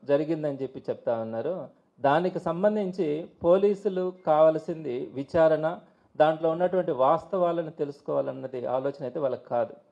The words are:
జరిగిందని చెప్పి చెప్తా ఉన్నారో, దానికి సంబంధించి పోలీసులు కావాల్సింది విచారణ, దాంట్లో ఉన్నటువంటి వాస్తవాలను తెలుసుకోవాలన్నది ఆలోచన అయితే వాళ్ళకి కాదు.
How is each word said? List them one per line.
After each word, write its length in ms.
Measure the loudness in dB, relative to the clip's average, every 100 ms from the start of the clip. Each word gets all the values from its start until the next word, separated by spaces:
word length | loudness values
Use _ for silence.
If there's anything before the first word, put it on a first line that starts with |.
జరిగిందని 540 | 0 0 0 -2 -4 -4
చెప్పి 200 | -8 -10 -10
చెప్తా 240 | -8 -4 -4
ఉన్నారో, 480 | -4 -6 -6 -6 -10 _ _ _
దానికి 380 | 2 2 2 -4
సంబంధించి 920 | -6 0 2 2 -4 -2 -2 -2 -6 _
పోలీసులు 680 | 4 4 4 2 -2 -2 -4 -6 0
కావాల్సింది 840 | 6 6 6 -4 -8 -6 -6 -6
విచారణ, 640 | -8 -2 4 4 4 0 -4 -14 _ _ 2
దాంట్లో 340 | 2 4 0
ఉన్నటువంటి 420 | 0 0 0 -2
వాస్తవాలను 760 | 2 2 2 0 -2 0 0 -6
తెలుసుకోవాలన్నది 960 | -6 -8 -8 -6 -4 -4 -6 -8 -8 -4
ఆలోచన 360 | -2 -4 -6
అయితే 180 | -8 -4
వాళ్ళకి 280 | -4 -4 -4
కాదు. 240 | -4 -4 -6 _